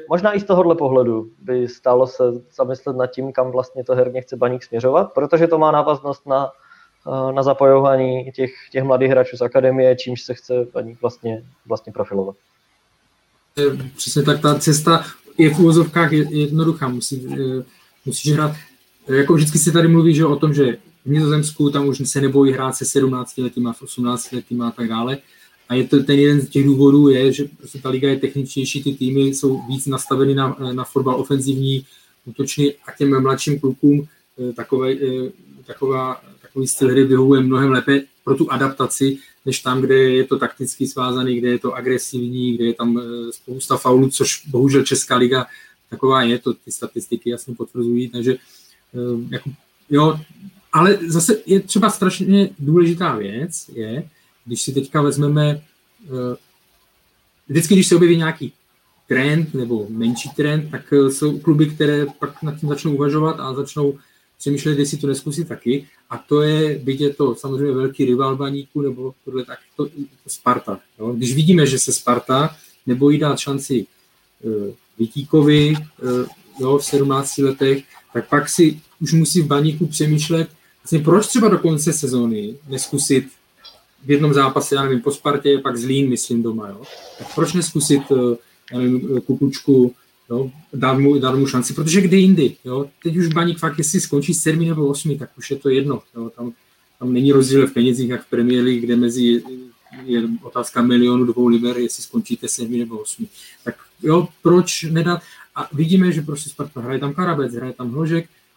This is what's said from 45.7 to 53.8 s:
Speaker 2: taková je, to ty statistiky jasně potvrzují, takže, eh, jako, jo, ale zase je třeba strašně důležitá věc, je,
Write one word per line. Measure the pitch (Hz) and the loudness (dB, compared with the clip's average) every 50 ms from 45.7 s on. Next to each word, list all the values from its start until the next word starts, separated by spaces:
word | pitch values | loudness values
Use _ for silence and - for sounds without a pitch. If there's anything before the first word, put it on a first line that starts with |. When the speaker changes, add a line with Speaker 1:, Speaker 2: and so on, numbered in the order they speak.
| _ _ _ _ | _ _ _ _
Speaker 2:
taková | 113 - - 131 135 131 | -8 -2 0 2 2 2
je, | 123 117 120 117 | 2 2 0 -2
to | - 131 | -2 -4
ty | 113 - _ 123 | -6 -6 _ -14
statistiky | - - 120 - - 117 98 - 120 - - 120 | -12 -12 -12 -10 -10 -12 -8 -8 -8 -6 -6 -6
jasně | 120 117 - 135 123 | -8 -8 -10 -14 -12
potvrzují, | - 117 - - 123 120 117 120 120 127 120 | -12 -12 -10 -6 -4 -4 -2 -2 -2 -4 -4
takže, | 120 120 117 127 135 131 _ _ _ - _ _ _ _ _ _ - | -6 -2 -2 -2 -2 -2 _ _ _ -20 _ _ _ _ _ _ -12
eh, | 123 120 123 120 117 120 127 | -8 -6 -6 -6 -6 -6 -8
jako, | 127 123 - 143 135 - _ _ _ _ _ - | -10 -10 -10 -12 -14 -14 _ _ _ _ _ 0
jo, | 147 143 151 160 156 156 - - _ - - - - _ _ _ | 2 4 4 2 2 -2 -8 -16 _ -20 -20 -20 -20 _ _ _
ale | - 156 170 196 208 202 170 | 0 2 4 4 4 2 0
zase | 170 160 170 - - 214 - - | -2 -2 0 0 0 0 0 0
je | 156 190 190 | 0 0 0
třeba | 190 - - 208 202 214 | 0 0 0 0 0 0
strašně | - - 190 185 - - 185 190 196 202 196 190 - - | 0 -2 -2 -2 -2 -2 0 2 4 4 4 2 -2 -4
důležitá | 139 139 156 180 170 165 170 170 185 160 123 | -2 2 4 4 4 4 2 0 -2 -4 -4
věc, | 107 101 98 104 120 156 165 - - - - 139 | -4 -6 -8 -8 -8 -8 -8 -10 -12 -14 -14 -12
je, | 117 | -10